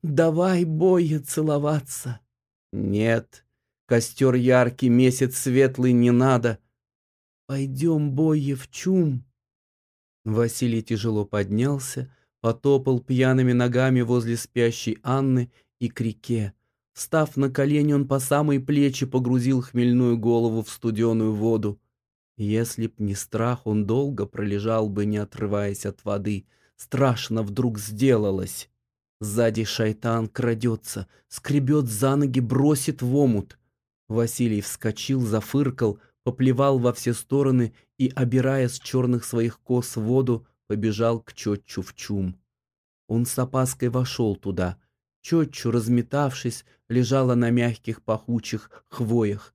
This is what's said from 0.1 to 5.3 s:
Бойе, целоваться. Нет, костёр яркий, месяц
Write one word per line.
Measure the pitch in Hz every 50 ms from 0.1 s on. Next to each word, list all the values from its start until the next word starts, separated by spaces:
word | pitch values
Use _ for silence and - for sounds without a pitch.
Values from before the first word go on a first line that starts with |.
| 143 143 165 165 156 165 180 190 185 175 180
Бойе, | 160 156 156 170 190 185 180 175 156 156 151
целоваться. | - - - 165 156 156 147 143 143 147 156 147 147 - - - - 127 120 107 _ _ _ _ _ _ _ _ _ _
Нет, | - 101 101 104 101 104 107 117 113 117 117 _ - - _ _ _ _ _ _ _ _ _
костёр | - 127 120 113 - - - 135 131 123
яркий, | 127 123 127 127 127 123 120 123 - 135 127
месяц | 117 123 127 127 123 131 135 123